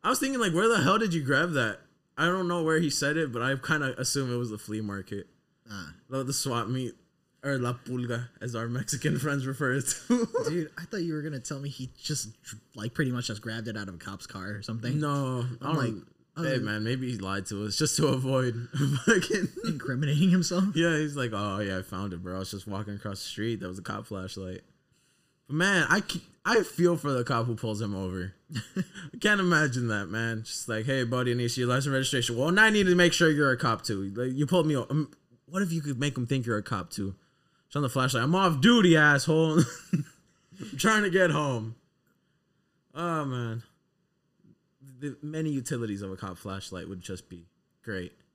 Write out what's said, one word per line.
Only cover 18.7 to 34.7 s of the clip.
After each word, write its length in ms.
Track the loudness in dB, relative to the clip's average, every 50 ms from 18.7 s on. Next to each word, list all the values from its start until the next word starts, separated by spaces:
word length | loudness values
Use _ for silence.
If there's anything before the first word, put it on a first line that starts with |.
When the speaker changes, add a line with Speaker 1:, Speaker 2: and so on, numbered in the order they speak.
Speaker 1:
<laughs> 340 | -2 0 2 2 2 2 4
fucking 420 | 4 4 4 4 2 0 0 0 -2 -4 -6 -4 -4
Speaker 2:
Incriminating 640 | -4 -4 -4 -4 -4 -2 0 0 4 4 6 6
himself? 340 | 6 6 4 2 2 2 2 2 2
Speaker 1:
Yeah, 220 | 2 2 4 4 2
he's 180 | 0 -2 -2
like, 160 | -2 -4 -2 -2
"Oh, 260 | -2 -2 -2 -2 -2
yeah, 180 | -2 -2 -2 -4
I 40 | -6
found 280 | -6 -6 -6 -6 -6
it, 100 | -6 -6
bro. 140 | -8 -6 -6
I 40 | -6
was 120 | -6 -6
just 160 | -8 -10 -8 -8
walking 280 | -6 -6 -6 -6 -8
across 260 | -8 -8 -8 -8 -8 -10
the 60 | -10
street. 320 | -6 -4 -2 -2 -2 -4
That 80 | -6 -8
was 100 | -10 -10
a 40 | -10
cop 240 | -8 -10 -10 -8 -8
flashlight." 540 | -10 -8 -8 -8 -10 -10 -10 -10 -10 -12 -14 _ _ _ _ _ _ _ _ _ _ _ _ _ _ _ _ _
But 80 | 0
man, 300 | 2 2 4 4 4 4 4
I 120 | 4 2
c-, 200 | 2 -2 -8 -8 -8 -12 -20 _ _
I 160 | 2 2 2 2
feel 320 | 0 0 2 4 4 4 2
for 140 | 0 0
the 120 | 0 0 0
cop 220 | 0 0 0 0
who 100 | 0 -2
pulls 240 | -4 -4 -4 -4 -4
him 140 | -4 -4 -4
over. 380 | -4 -4 -4 -4 -4 -6 -6 -8 _ _
Speaker 2:
<laughs> 120 | _ -8 -8 -8 -6 -6 -6
Speaker 1:
I 400 | -6 -6 -6 -16 -16 -14 -14 -2
can't 200 | 2 2 2 4
imagine 480 | 4 4 4 4 4 4 2 0 0 0
that, 180 | 0 -2 -2 -4
man. 360 | -4 -4 -2 -2 -4 -4 -6
Just 240 | -8 -10 -10 -6 -4
like, 160 | -4 -4 -2
"Hey, 180 | 0 0 0 0
buddy, 280 | 0 0 0 0 0
I 40 | 0
need 80 | 0 0
to 60 | -2
see 120 | 0 0
your 80 | 0 2
license 160 | 2 2 2 0
and 60 | 0
registration." 440 | 0 0 0 0 0 0 0 0 0
"Well, 100 | 2 2
and 100 | 6 6
I 100 | 6 6
need 140 | 6 6 6 6
to 80 | 6
make 180 | 6 6 6 6
sure 160 | 6 4 4
you're 220 | 4 4 4 2
a 60 | 2 2
cop 260 | 2 0 0 0 -2
too. 280 | -4 -4 -4 -4 -6 -4
Like, 180 | -4 -4 -4 0
you 120 | -2 0 2
pulled 180 | 4 4 4
me 80 | 4